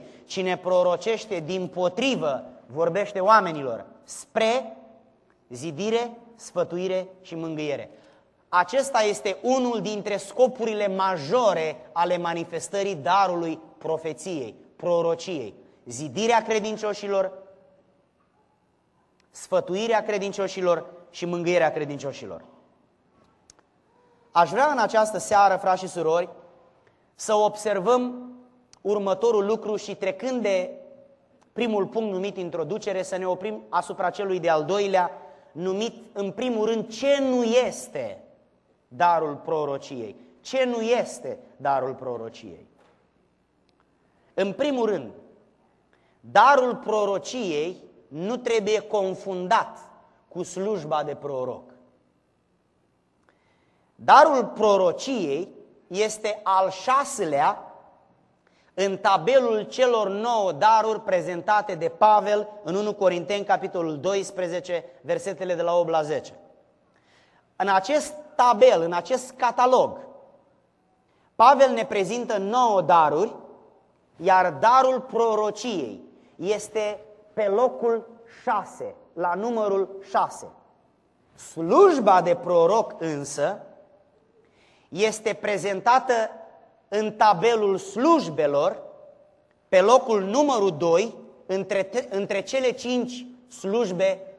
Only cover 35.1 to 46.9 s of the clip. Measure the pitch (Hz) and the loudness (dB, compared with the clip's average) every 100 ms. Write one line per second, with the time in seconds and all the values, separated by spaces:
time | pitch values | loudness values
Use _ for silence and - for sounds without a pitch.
35.1 | - - - _ - 185 190 226 - - | -4 -20 -20 _ -8 -4 -4 -4 -8 -12
36.1 | 208 196 - 254 226 214 226 - - 277 | -8 -6 -4 -4 0 0 -2 -4 -2 2
37.1 | 277 269 254 240 233 220 - - 147 113 | 2 2 2 2 2 2 -4 -10 -10 -10
38.1 | 95 - _ _ _ _ _ _ 127 175 | -12 -20 _ _ _ _ _ _ 0 2
39.1 | 165 156 139 - 160 147 135 - 131 107 | 2 -2 -6 -6 -4 -4 -6 -10 -12 -12
40.1 | - - _ - 262 254 240 226 240 175 | -14 -20 _ -6 -2 0 -2 0 0 -2
41.1 | - 135 107 - - 139 135 127 127 131 | -8 -12 -12 -16 -6 -2 0 -2 -6 -8
42.1 | 120 113 - 104 82 - _ _ _ _ | -8 -10 -14 -18 -20 -20 _ _ _ _
43.1 | _ _ _ _ _ _ _ _ _ _ | _ _ _ _ _ _ _ _ _ _
44.1 | _ _ - 196 190 294 254 220 180 113 | _ _ -4 -4 -2 -2 0 0 -2 -6
45.1 | - - _ _ _ _ _ _ _ _ | -16 -20 _ _ _ _ _ _ _ _
46.1 | _ 113 190 247 277 254 240 - | _ 0 6 8 6 4 -2 -2